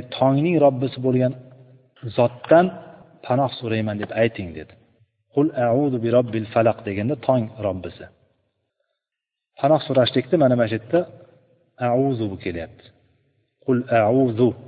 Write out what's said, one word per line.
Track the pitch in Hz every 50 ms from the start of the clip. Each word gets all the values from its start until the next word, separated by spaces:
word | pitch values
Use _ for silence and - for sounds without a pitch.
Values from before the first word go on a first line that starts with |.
| 120 -
tongning | - - 127 135 135 143 151 180 175 151
Robbisi | 143 139 131 127 135 127 - 127
bo'lgan | 127 131 127 127 127 123 - - - - - - - - - _ _ _ _ _
zotdan | - 117 - - 120 120 - - - - 156 170 180 185 - - - - - - - - - _
panoh | - - 123 135 139 123
so'rayman", | - - 123 113 110 110 107 107 104 104
deb | 104 98
ayting, | - 110 117 117 - - 95 85 78
dedi. | 78 76 - - _ _ _ _ _ _ _ _ _ _ _ _
"Qul | 143 147 160 - 127
a'udhu | 120 117 117 135 147 139 127 117
bi | 113 117
robbil | 117 123 123 113 107 113 107
falaq" | 110 - 117 113 117 104 - -
deganda | 104 98 101 107 123 151
tong | - - - 131 123 110 113 - 113
Robbisi. | 104 98 92 92 87 - - - - - _ _ _ _ _ _ _ _ _ _ _ _ _ _ _ _ _ _ _ _ _ _ _ _ _ _ _ _ _ -
Panoh | 139 143 156 143
so'rashlikda | - - 131 131 120 - - 131 - - 185
mana, | 165 139 127 127
mana | 120 113 107
shu | 113
yerda | 110 - - 165 175 180 - - - - - _ _ _ _ _ _ _ _ _ -
a'udhu | 123 120 120 131 135 139 131 113 110 101
bu | 95 92
kelyapti. | - 95 85 85 80 - - - - - _ _ _ _ _ _ _ _ _ _ _ _ _ _ _
"Qul | - 127 123 123 - 120
a'udhu". | 113 107 107 127 135 135 123 113 110 127 214 - - -